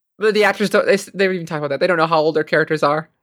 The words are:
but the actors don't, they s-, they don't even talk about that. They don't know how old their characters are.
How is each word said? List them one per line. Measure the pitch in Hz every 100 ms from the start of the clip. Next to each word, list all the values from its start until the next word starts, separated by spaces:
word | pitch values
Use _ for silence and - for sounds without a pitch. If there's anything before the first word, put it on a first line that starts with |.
| _ -
but | 214
the | 208 196
actors | 196 202
don't, | 214 -
they |
s-, | 196 -
they | 180 190
don't | 185
even | 165
talk | 156
about | 147
that. | 139
They | 180
don't | 170
know | 160
how | 160
old | 151 156
their | 151
characters | 156 156 156
are. | 147 151 165 _